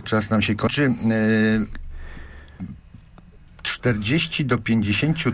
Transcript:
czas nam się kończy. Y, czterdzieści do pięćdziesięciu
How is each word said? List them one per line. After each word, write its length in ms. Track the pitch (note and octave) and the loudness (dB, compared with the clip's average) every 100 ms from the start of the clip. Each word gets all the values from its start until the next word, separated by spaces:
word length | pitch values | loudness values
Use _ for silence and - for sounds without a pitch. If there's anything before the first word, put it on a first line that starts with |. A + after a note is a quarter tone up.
czas 260 | - A2 G#2+ | -2 0 2
nam 120 | A2 | 2
się 140 | G2 G#2 | 2 0
kończy. 280 | A2+ - | 0 2
Y, 1000 | C#3+ - A2 A2 G#2+ A2 A2 A2 G#2 - - - - - - - - - - - - - - - - - - - | 2 2 2 2 4 4 4 2 0 -6 -10 -12 -12 -14 -16 -18 -20 -14 -12 -12 -18 -20 -20 -20 -20 -20 -20 -10
czterdzieści 800 | - - B2 G#2+ G#2 D#3 D#3+ - C#3 | -6 -2 0 0 0 0 0 -2 0
do 120 | A#2+ | 0
pięćdziesięciu 720 | A#2+ A2+ G2+ G2+ D3 D#3+ B2+ | 2 2 2 2 2 2 0